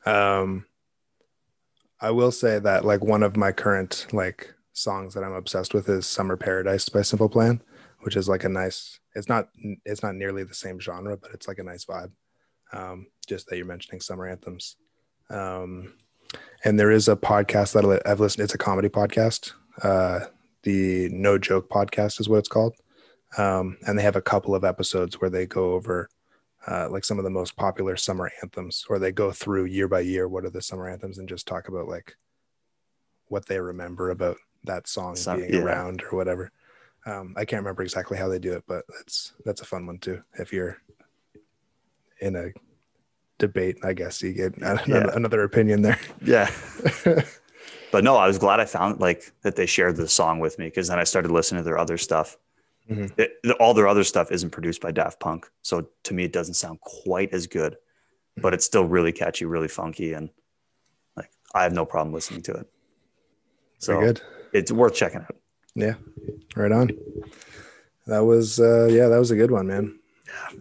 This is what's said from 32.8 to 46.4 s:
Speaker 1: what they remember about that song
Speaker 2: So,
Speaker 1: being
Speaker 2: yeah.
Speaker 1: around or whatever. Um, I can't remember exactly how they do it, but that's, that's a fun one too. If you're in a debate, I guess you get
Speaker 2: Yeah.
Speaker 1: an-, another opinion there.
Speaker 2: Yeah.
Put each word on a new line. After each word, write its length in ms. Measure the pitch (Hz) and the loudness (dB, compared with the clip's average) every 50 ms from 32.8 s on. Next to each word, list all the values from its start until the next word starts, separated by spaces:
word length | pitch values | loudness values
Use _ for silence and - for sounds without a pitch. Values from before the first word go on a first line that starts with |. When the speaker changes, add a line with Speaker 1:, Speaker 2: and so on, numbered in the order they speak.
| _ _ _ _ _ _ _ _ _ | _ _ _ _ _ _ _ _ _
Speaker 1:
what 200 | - 104 98 - | -10 -8 -8 -6
they 120 | - 98 95 | -6 -6 -6
remember 520 | 90 90 90 90 87 87 87 85 92 90 | -6 -8 -10 -12 -14 -12 -10 -6 -6 -4
about 260 | 87 82 92 87 87 - _ _ _ _ - - | -4 -2 -4 -4 -4 -6 _ _ _ _ -12 -10
that 180 | 92 90 - | -10 -10 -10
song 300 | - - - 92 90 87 | -10 -10 -8 -8 -8 -8
Speaker 2:
So, 200 | 90 - 98 90 | -8 -6 -4 -4
Speaker 1:
being 160 | 90 90 - | -4 -2 -2
Speaker 2:
yeah. 80 | - 90 | 0 0
Speaker 1:
around 420 | 85 87 87 87 90 90 92 90 - | 0 0 -2 -4 -4 -6 -10 -10 -10
or 120 | - 90 | -6 -4
whatever. 360 | 92 92 92 90 92 92 92 _ _ _ _ _ _ _ _ _ _ - | -4 -2 -4 -4 -6 -8 -12 _ _ _ _ _ _ _ _ _ _ -14
Um, 300 | 113 104 98 95 90 95 | -12 -12 -12 -12 -12 -10
I 80 | 98 110 | -10 -8
can't 160 | - 117 104 | -6 -6 -6
remember 220 | 101 101 92 95 | -6 -6 -8 -8
exactly 340 | 95 90 - 92 90 - 98 | -8 -8 -8 -8 -8 -6 -6
how 120 | 98 95 95 | -6 -4 -4
they 100 | 92 90 | -4 -4
do 140 | 92 92 | -6 -6
it, 120 | 90 85 - - | -8 -8 -8 -10
but 160 | 90 90 - - - | -10 -10 -10 -14 -18
that's, 360 | - - - - - - - - - - | -20 -14 -12 -10 -10 -10 -12 -16 -12 -10
that's 160 | 110 101 - | -8 -8 -8
a 20 | - | -10
fun 220 | - - 92 87 | -10 -10 -10 -10
one 120 | 87 85 92 | -10 -14 -10
too. 240 | - 92 90 90 - _ - - | -8 -8 -8 -8 -12 _ -14 -14
If 140 | 90 - | -10 -8
you're 260 | 101 95 90 87 - - _ _ _ _ _ _ _ _ _ _ _ 104 _ _ _ _ _ _ _ _ _ _ _ _ _ _ _ - | -6 -6 -6 -6 -8 -12 _ _ _ _ _ _ _ _ _ _ _ _ _ _ _ _ _ _ _ _ _ _ _ _ _ _ _ -8
in 160 | 95 98 92 | -6 -6 -6
a 160 | 87 87 85 - - _ _ _ _ _ _ _ _ _ _ _ _ _ _ _ - | -6 -8 -10 -12 -16 _ _ _ _ _ _ _ _ _ _ _ _ _ _ _ -2
debate, 400 | 107 98 - 95 92 92 90 - | -2 -2 0 0 -2 -2 -2 -4
I 100 | - 95 92 | -4 -4 -4
guess 280 | 87 85 82 - - | -4 -6 -8 -8 -8
you 100 | 87 92 | -8 -6
get 260 | 92 95 92 92 - - | -4 -4 -4 -4 -4 -4
Speaker 2:
Yeah. 240 | - 95 98 98 - | -4 -2 -2 -2 0
Speaker 1:
an-, 240 | 139 - - 104 98 | 2 2 2 2 2
another 320 | - 120 117 110 113 107 | 0 0 0 0 2 0
opinion 400 | 104 98 - 117 110 107 104 104 | 0 2 4 4 4 4 4 4
there. 160 | 104 104 120 - - - - - | 4 4 2 0 -2 -8 -16 -4
Speaker 2:
Yeah. 280 | - - 120 113 | 2 4 4 6